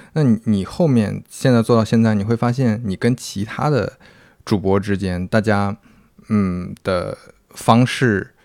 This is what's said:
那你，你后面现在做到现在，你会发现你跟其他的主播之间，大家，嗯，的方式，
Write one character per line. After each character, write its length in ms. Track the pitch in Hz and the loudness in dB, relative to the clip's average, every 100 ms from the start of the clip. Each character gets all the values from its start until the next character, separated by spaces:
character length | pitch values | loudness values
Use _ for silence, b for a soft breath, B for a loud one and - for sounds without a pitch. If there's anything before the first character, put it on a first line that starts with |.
| B | B
那 80 | 160 | 0
你， 180 | 139 104 | 2 2
你 220 | - 101 92 | 2 -2 -2
后 220 | - 170 | 0 2
面 360 | 120 98 101 - | 2 0 -4 -12
现 240 | - 135 | -2 2
在 120 | 120 | 2
做 120 | 113 117 | 4 2
到 80 | |
现 200 | 107 117 | 2 2
在， 100 | 113 | 2
你 100 | 104 | 0
会 120 | 104 117 | 0 -2
发 160 | 120 | 0
现 280 | 127 123 107 107 | 0 0 -2 -4
你 100 | 92 | -2
跟 200 | 113 131 | -2 -2
其 280 | - 98 | -6 -8
他 260 | 107 - 143 | -8 -4 -2
的 240 | 135 - - b b b b | 0 -2 -8 b b b b
主 160 | - 104 | -4 -2
播 200 | 95 98 | 2 0
之 180 | 104 98 | 0 -4
间， 280 | 95 87 90 | -2 -4 -2
大 140 | 113 | 0
家， 340 | 107 101 101 104 b b b _ - | 2 0 -2 -6 b b b _ -4
嗯， 480 | 107 95 90 90 95 | -2 0 -4 -8 -8
的 340 | - 90 98 - - _ _ | -4 -4 -4 -10 -16 _ _
方 380 | - - 117 123 | -4 2 4 4
式， 460 | - 127 98 - _ | 0 0 0 -4 _